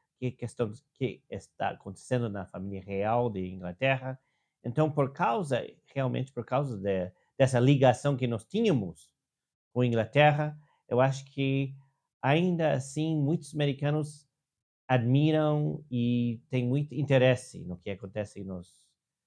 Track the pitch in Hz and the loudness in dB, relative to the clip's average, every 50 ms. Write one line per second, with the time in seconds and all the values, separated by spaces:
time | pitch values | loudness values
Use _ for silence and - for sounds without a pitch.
0 | _ _ _ _ 127 123 - _ 120 113 - - 120 107 107 - _ _ _ _ | _ _ _ _ -8 -8 -6 _ -10 -10 -4 -4 -4 -4 -6 -10 _ _ _ _
1 | 135 104 - - _ _ - 98 - _ _ - 98 98 - - - 101 92 - | -6 -6 -6 -10 _ _ -14 -14 -14 _ _ -6 -6 -6 -6 -8 -12 -16 -16 -16
2 | - - 127 120 120 107 101 98 92 - - 95 95 98 98 95 92 101 98 98 | -6 -2 -2 -2 -2 -2 -4 -8 -10 -10 -12 -10 -10 -10 -10 -10 -10 -6 -4 -4
3 | 101 107 117 120 123 117 101 95 92 92 95 92 90 90 87 - 131 135 135 127 | -2 0 0 0 0 -2 -4 -4 -6 -8 -8 -10 -10 -12 -6 -2 0 0 0 -2
4 | 131 131 127 - _ _ _ _ _ _ _ _ - - 113 151 156 151 147 151 | -4 -8 -12 -12 _ _ _ _ _ _ _ _ -10 -6 -2 0 0 0 0 0
5 | 135 135 139 - 180 226 233 214 165 139 131 110 - - - _ _ _ - 139 | -2 -2 -2 -2 -2 0 0 -2 -2 -2 -4 -4 -4 -8 -14 _ _ _ -6 -4
6 | 131 123 120 123 127 - _ 120 110 - 127 139 147 131 110 98 95 101 98 92 | -4 -2 -2 -4 -6 -6 _ -12 -6 -4 -2 -2 -2 -4 -6 -4 -2 -2 -2 -2
7 | 90 92 - _ _ _ _ - 135 127 131 117 123 139 147 127 135 127 123 - | -2 -6 -8 _ _ _ _ 0 2 2 4 4 6 6 6 6 6 6 4 4
8 | - 143 139 123 127 117 117 104 - _ - 220 233 208 151 117 95 85 - - | 0 -2 -2 0 -2 -4 -4 -6 -6 _ -4 0 2 2 2 2 0 -4 -8 -14
9 | - _ _ _ _ _ _ _ _ _ _ _ _ _ - 123 127 120 117 113 | -20 _ _ _ _ _ _ _ _ _ _ _ _ _ -2 0 2 2 2 2
10 | 107 - - 143 147 151 147 147 151 151 151 - - _ _ _ _ - 120 123 | 0 2 4 6 6 6 6 2 -2 -4 -6 -10 -18 _ _ _ _ -2 2 2
11 | 131 135 135 135 - - _ 139 139 135 135 139 135 135 139 - _ _ _ _ | 4 2 2 -4 -10 -10 _ -4 -2 0 0 -2 -2 -4 -8 -14 _ _ _ _
12 | _ _ _ _ 123 131 151 165 180 185 175 165 160 151 143 127 131 - - 151 | _ _ _ _ 0 2 2 2 2 2 0 0 0 0 0 -2 -4 -6 -6 -4
13 | 156 160 160 151 139 143 170 175 - - 156 151 147 143 135 139 143 147 151 156 | -2 0 0 0 0 0 0 -2 -4 -6 -4 -2 0 0 0 -2 -2 -2 -2 -2
14 | 151 151 - - _ _ _ _ _ _ _ _ _ _ _ _ _ - 131 120 | -4 -6 -10 -16 _ _ _ _ _ _ _ _ _ _ _ _ _ 0 2 2
15 | 113 120 131 143 151 156 156 156 151 151 151 151 151 156 151 151 - - 127 120 | 4 4 4 4 4 4 4 4 2 2 2 0 0 -2 -4 -6 -8 -6 -4 -2
16 | 120 120 120 120 120 120 113 113 - _ 135 127 123 123 131 147 143 - 123 151 | 0 0 0 0 0 -2 -4 -6 -8 _ -2 -2 0 0 0 0 -2 -4 -4 -4
17 | 139 139 135 127 127 131 123 - - - - - 87 90 87 - _ 101 95 - | 0 2 4 6 6 6 4 2 -2 -10 -16 -14 -12 -10 -12 -10 _ -10 -10 -10
18 | 98 92 98 107 101 - - 101 98 95 92 87 87 - _ _ _ _ _ _ | -12 -10 -8 -8 -8 -8 -10 -12 -10 -10 -10 -10 -12 -16 _ _ _ _ _ _
19 | _ _ _ _ _ | _ _ _ _ _